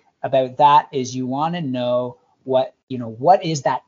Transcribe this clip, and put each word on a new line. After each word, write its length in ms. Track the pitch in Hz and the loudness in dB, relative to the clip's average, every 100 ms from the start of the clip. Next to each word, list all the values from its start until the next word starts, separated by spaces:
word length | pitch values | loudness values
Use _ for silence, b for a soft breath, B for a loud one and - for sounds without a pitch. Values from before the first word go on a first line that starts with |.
| B _ | B _
about 360 | - 135 131 123 | -2 -2 -2 2
that 300 | 147 147 - | 6 6 2
is 220 | 143 123 127 | -6 -6 -6
you 100 | 127 | -6
want 280 | 135 160 | -4 -4
to 80 | 175 | -4
know 560 | 143 127 123 123 123 123 _ _ | -4 -4 0 -2 -2 -10 _ _
what, 320 | 131 131 131 _ - | -2 0 0 _ -12
you 100 | 127 | -10
know, 100 | 117 | -10
what 360 | 113 147 196 | -4 2 2
is 180 | 170 151 | 2 -4
that 200 | 143 127 | -2 -4